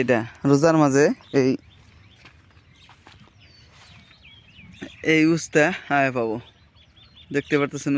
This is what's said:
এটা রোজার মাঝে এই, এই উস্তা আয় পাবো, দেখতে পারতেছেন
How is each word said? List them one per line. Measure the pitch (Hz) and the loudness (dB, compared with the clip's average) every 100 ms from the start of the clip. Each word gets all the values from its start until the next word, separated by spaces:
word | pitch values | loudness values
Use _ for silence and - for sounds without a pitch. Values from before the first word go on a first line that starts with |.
এটা | 123 120 117 - 139 | 2 0 -2 -6 0
রোজার | 139 165 160 | 2 4 2
মাঝে | 147 135 160 262 - 139 | 2 2 2 0 -4 -2
এই, | 131 - _ _ _ - - _ - _ _ _ _ _ - _ _ - - _ - _ _ _ - - - _ - - _ - - - - - - | 0 -2 _ _ _ -20 -20 _ -20 _ _ _ _ _ -20 _ _ -20 -20 _ -20 _ _ _ -20 -20 -20 _ -20 -20 _ -20 -20 -20 -20 -10 -2
এই | 160 156 165 | 0 2 0
উস্তা | - 160 156 190 - 143 | -2 0 0 -2 -4 -2
আয় | 135 127 | -2 -2
পাবো, | 113 110 - _ _ _ _ _ - - - 143 | -6 -6 -12 _ _ _ _ _ -20 -20 -10 -8
দেখতে | - 147 | -4 -2
পারতেছেন | 143 143 147 | -2 -6 -4